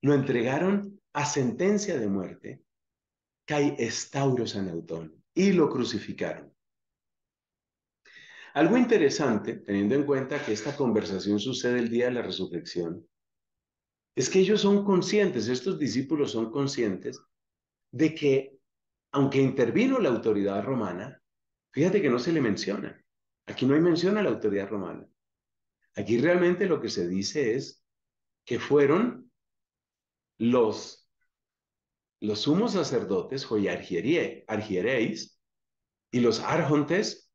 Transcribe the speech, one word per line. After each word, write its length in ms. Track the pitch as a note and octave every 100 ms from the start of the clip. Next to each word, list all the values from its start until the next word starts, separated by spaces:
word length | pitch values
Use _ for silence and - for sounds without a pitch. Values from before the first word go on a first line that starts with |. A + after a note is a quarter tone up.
Lo 120 | C3+
entregaron 840 | C#3+ B2 A#2+ A#2 C#3 F#3 G3+ - - _
a 120 | -
sentencia 720 | C#3+ D3 B2 G#2+ F#3 G#3 G3+ D#3+
de 120 | G#2+
muerte, 540 | G2 F2 E2 G#2 C3 _ _ _ _ _ _ _ _ -
kai 300 | D3+ C#3+ C#3+
estauros 760 | A#2 - - C#3+ C#3 B2 G#2+ G#2
anauton, 680 | F#2+ E2+ E2+ E2 D#2+ - _
y 200 | - F#3+
lo 180 | F3+ D3+
crucificaron. 800 | C3+ A#2 G#2 - F#2+ E2+ - - _ _ _ _ _ _ _ _ _ _ _ _ _ _ _ _ - - - -
Algo 240 | C#3 E3 A#3+
interesante, 760 | A#3+ A3 D3 - C#3+ G#2+ -
teniendo 400 | - - G2+ G2+
en 100 | C3+
cuenta 400 | C#3 C#3 B2 C#3+
que 80 | -
esta 240 | G#2 D3 C3+
conversación 600 | B2+ A2 F#2+ F#2+ F#2+ G#2
sucede 400 | A#2+ C3 B2 B2
el 100 | A#2
día 180 | A#2 A#2+
de 60 |
la 100 | B2
resurrección, 840 | F#2+ F#2 F#2 F2 - F2 E2+ F#2 - _ _ _ _ _ _ _ _ _ _
es 140 | - B2+
que 120 | F#3+
ellos 200 | F#3 G#3
son 240 | G3+ G3+
conscientes, 640 | G3+ F#3 E3 G#3 G3 B2+ G#2+
estos 300 | B2+ - D#3+
discípulos 540 | C#3 A2+ C3+ D#3 C3+
son 180 | A#2 A2+
conscientes 680 | C#3 C#3 C3 A2 F#2 - C#3 _ _ _ _ _ _ _
de 240 | A#2+ D#3
que, 440 | D#3+ C#3+ C3+ - - _ _ _ _ _
aunque 280 | C#3 C3+ C3+
intervino 580 | C3+ - A#2 E3+ C4 C4
la 120 | E3+
autoridad 520 | A2 A2+ G2+ G2 G2
romana, 600 | G#2 B2+ G2+ F2 A#2 - _ _ _ _ _
fíjate 320 | - E3+ G3
que 80 | D3
no 80 | A#2+
se 140 | B2
le 100 | D#3+
menciona. 600 | B2 F#2+ - G#2+ - - _ _ _ _ -
Aquí 180 | G2+
no 100 | C3
hay 60 | C#3+
mención 380 | F3 D#3+ F3 G#3+
a 40 |
la 60 | F3
autoridad 400 | G#2+ G#2+ G2 G2
romana. 380 | G#2+ F2+ E2 - _ _ _ _ _ _ _ _
Aquí 240 | - G2 A#2
realmente 480 | D3+ F3+ F3 F3+ G3
lo 120 | D#3
que 120 | A2+
se 180 | G2 F2
dice 460 | F#2+ G2+ D3+ B2+
es 280 | B2 C3+ - _ _ _ _ _ _
que 140 | - A#2
fueron 720 | - C#3+ C#3 E3 B3 - - _ _ _ _ _ _ _ _ _ _ _
los, 720 | A#2 B2 A2 G#2 - - _ _ _ _ _ _ _ _ _ _ _ _
los 200 | G#2+ G#2
sumos 320 | - E3 A#3
sacerdotes, 760 | F#3+ D3 B2 F#2+ F#2+ E2+ C3+ -
joy 220 | G#2+ F#2+
argierie-, 760 | F2 - F2 G2+ E3 G#2 - -
argiereis, 920 | G#2+ G#2 F2+ G2 C3+ A2+ - - _ _ _ _ _ _ _ _
y 100 | B2
los 200 | A#2+ G#2+
arjontes 920 | - D#3 C#3+ D3 C#3+ F3 G#3+ - _